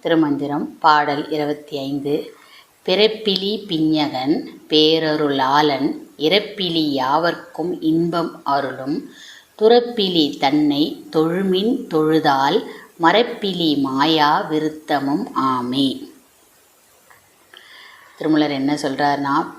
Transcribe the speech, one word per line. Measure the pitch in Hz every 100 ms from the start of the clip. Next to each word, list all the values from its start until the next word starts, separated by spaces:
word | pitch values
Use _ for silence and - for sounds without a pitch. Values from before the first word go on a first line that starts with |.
திருமந்திரம். | 175 160 151 139 143 143 - -
பாடல் | 160 151 143 143 143
இருபத்தி | 151 147 147 - 143
ஐந்து. | 135 143 139 147 - - - - _ _
பிறப்பிலி | - 185 214 214 - 190 196 214 -
பிஞ்ஞகன் | 160 156 156 143 131 131 165 - - -
பேரருளாளன் | 156 151 160 160 156 151 139 131 143 151 135 143 - - -
இறப்பிலி | 151 190 - - 180 165 151
யாவர்க்கும் | 135 127 151 170 156 - - 165 180
இன்பம் | 160 160 170 170 165 -
அருளும் | - 139 135 127 131 160 - - - - _ -
துறப்பிலி | 214 240 240 - 190 175 147 -
தன்னை | 143 147 151 143 156 - -
தொழுமின் | 165 160 175 190 185 214 262 -
தொழுதால் | 160 156 160 147 135 139 196 - - - _
மறப்பிலி | 165 196 240 - 202 175 165 139
மாயா | 135 131 151 160 147 165 185
விருத்தமும் | 156 156 151 - 147 135 156 240 -
ஆமே. | 131 127 123 131 139 120 - - _ _ _ _ _ _ _ _ _ - _ _ _ - - - - - - -
திருமூலர் | 156 151 151
என்ன | 139 135
சொல்றாருன்னா | 147 147 135 143 139 143 143 170